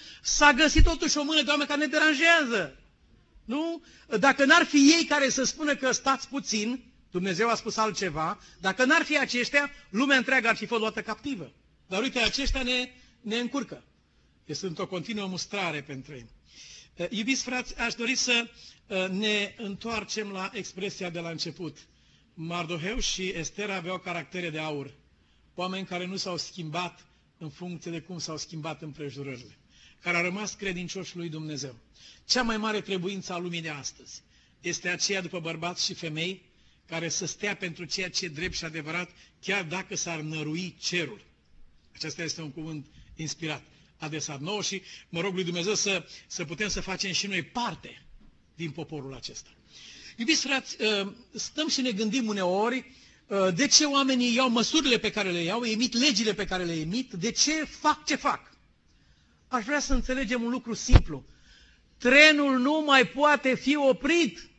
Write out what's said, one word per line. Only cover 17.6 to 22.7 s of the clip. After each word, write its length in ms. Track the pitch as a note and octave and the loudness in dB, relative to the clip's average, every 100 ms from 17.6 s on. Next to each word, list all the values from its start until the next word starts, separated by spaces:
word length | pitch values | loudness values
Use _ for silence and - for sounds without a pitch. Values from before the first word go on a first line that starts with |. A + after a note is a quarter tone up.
| B3 - | -6 -4
aș 160 | A#3 | -4
dori 200 | A3 A#3 | -2 -2
să, 360 | B3+ B3 A#3 A#3 - - - _ | 0 2 0 -2 -12 -20 -20 _
eh, 220 | F#3+ F#3+ | -4 -2
ne 460 | F#3 G#3+ G#3 G3+ - | -2 0 0 -2 -6
întoarcem 720 | G#3 G3 A3+ A3+ G3 A3 G#3 | -10 -8 -6 -6 -6 -6 -6
la 220 | F#3+ F#3+ | -6 -6
expresia 580 | A#3+ F3+ F#3 G3 - F3+ | -8 -10 -8 -8 -6 -8
de 100 | E3+ | -6
la 100 | E3+ | -8
început. 480 | E3 E3 D3 E3 C#3+ - _ _ _ _ | -6 -8 -8 -10 -12 -20 _ _ _ _
Mardoheu 640 | - D#3+ F3 D#3+ | -12 -6 -6 -4